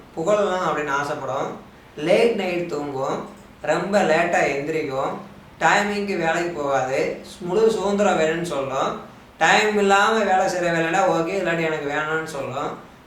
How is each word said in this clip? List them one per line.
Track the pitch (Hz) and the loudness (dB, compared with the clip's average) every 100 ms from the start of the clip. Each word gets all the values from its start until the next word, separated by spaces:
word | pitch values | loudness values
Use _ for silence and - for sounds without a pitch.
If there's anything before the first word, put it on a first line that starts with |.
| - | -14
புகழலாம் | - 165 208 196 185 175 | -4 0 2 2 0 -2
அப்படின்னு | 147 147 139 | -2 -2 -2
ஆசைப்படும், | 143 151 - 143 - - - - - - | -2 -4 -4 -4 -6 -8 -16 -20 -18 -6
லேட் | 156 214 233 202 | 2 4 4 2
நைட் | 185 175 170 | -2 -2 -4
தூங்கும், | 147 143 135 175 190 - - - - | -6 -6 -4 -4 -4 -8 -16 -20 -10
ரொம்ப | 143 165 190 202 | -2 -2 2 2
லேட்டா | 156 160 170 180 156 | 4 2 2 2 0
எந்திரிக்கும், | 139 147 156 139 135 - 202 - - - - | -2 -2 -4 -2 -4 -4 -6 -12 -20 -20 0
டைமிங்க்கு | 165 196 208 208 202 180 | 2 4 2 -2 -2 -2
வேலைக்கு | 165 170 170 | 0 0 -2
போகாது, | 147 143 131 127 143 160 - - - | -4 -2 0 0 -2 -2 -4 -12 -10
முழு | 175 196 220 | -2 4 4
சுதந்திரம் | 185 196 202 196 165 | 2 0 2 2 4
வேணும்னு | 156 165 - | 2 0 -2
சொல்லும், | 139 135 135 185 - - - - - | -4 -2 -2 -2 -4 -12 -20 -20 0
டைம் | 165 202 214 208 | 4 4 4 2
இல்லாம | 196 196 220 220 | 4 4 4 2
வேலை | 196 185 185 | 2 2 2
செய்யற | 175 175 | 0 0
வேலைன்னா | 165 165 185 185 | 0 0 2 2
ஓகே, | 165 160 196 | 0 0 -2
இல்லாட்டி | 170 165 160 | -2 0 -2
எனக்கு | 156 143 | -2 -4
வேணாம்னு | 147 151 160 160 143 | -4 -2 -4 -4 -8
சொல்லும், | 131 139 151 - - - | -6 -6 -8 -10 -16 -20